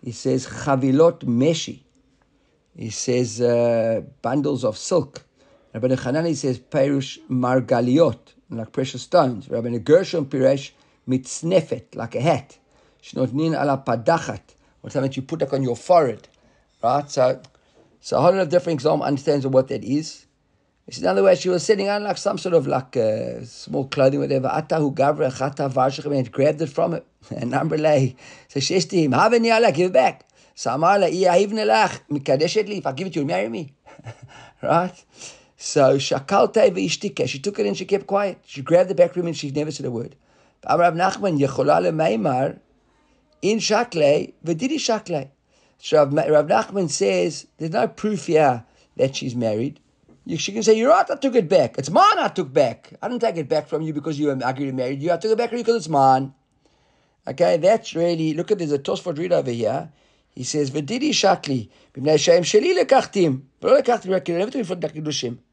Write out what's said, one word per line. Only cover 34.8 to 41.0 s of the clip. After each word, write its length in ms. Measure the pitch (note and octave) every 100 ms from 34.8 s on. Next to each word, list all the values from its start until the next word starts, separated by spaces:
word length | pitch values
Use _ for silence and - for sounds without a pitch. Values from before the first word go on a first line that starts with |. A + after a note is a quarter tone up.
| F#3 - _ _ - - _ _
So 400 | - - C3+ C#3
Shakalte 720 | C3+ C#3 C#3 G3 A3+ A3 G#3+
veishtika, 580 | F3+ F#3+ - G#3 - C3
she 120 | C#3
took 180 | G3+ G3+
it 80 | G#3
and 100 | G3
she 100 | F#3+
kept 200 | G3 G3+
quiet. 320 | G3 G3+ - _
She 160 | -
grabbed 300 | C3+ E3+ F#3
the 40 | F3
back 200 | F3 F3
room 100 | E3+
and 100 | D#3+
she 140 | D3
never 220 | C#3 D3+
said 160 | - C3+
a 40 |
word. 240 | A#2 - - _ _ _ _ -
Amar 240 | D3+ F3
Rav 20 |
Nachman, 460 | E3